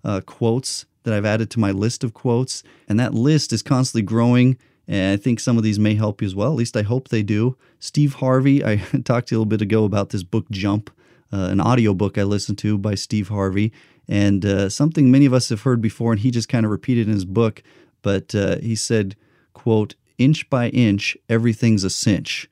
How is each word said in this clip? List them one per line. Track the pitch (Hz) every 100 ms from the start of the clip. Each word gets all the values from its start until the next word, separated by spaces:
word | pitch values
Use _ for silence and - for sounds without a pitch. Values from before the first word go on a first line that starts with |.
uh, | - 98
quotes | - - 117 120 - - - _
that | -
I've | 107
added | 104 110 110
to | 113
my | 101
list | 98 110 -
of | 123
quotes, | - 127 120 131 - - _ _
and | 104
that | 127
list | 113 135 156 -
is | 113
constantly | - 127 127 -
growing, | 98 113 120 123 127 127 _ _ -
and | 101 95
I | 98
think | 127 113
some | - 117
of |
these | 110 104
may | 107
help | 107 107 104
you | 104
as |
well. | 95 113
At | 147
least | 120 113
I |
hope | 104 123 -
they | 113
do. | 104 104 120 127 _ _
Steve | - - 147
Harvey, | - 131 131 139 139
I | 110 104
<laughs> | 92 135
talked | 120 120 -
to |
you | 113
a |
little | 107
bit | 107
ago | 101 110
about | 104 101 95
this | 104
book, | 90 113 -
Jump, | 98 101 107 104 _ _ _ _
uh, | 98 92
an | 98
audiobook | 95 123 110 92 101 104
I |
listened | 101 101 - 101
to | 104 104
by | 107
Steve | 98 - 104 98
Harvey, | 104 98 95 107 - _ _ -
and, | 104 101 98
uh, | 98 98 98
something | - 151 160 131
many | 135 139
of |
us | 123 -
have | 107
heard | 135 120
before, | 110 - 117
and | 107
he | 127
just | 120 -
kinda | 123 110
repeated | 101 - 120 107
in |
his | 104
book, | 92 98 110 - _ _ _ _
but, | 101 98 -
uh, | 104 95 -
he | 113
said, | 110 - 113 98 101 _ _ _
quote, | - 120 110 101 - _ -
"Inch | 131 156 -
by | 131 120
inch, | 123 113 101 - - -
everything's | 113 117 110 117 107
a | 95
cinch" | - 113 98 - - -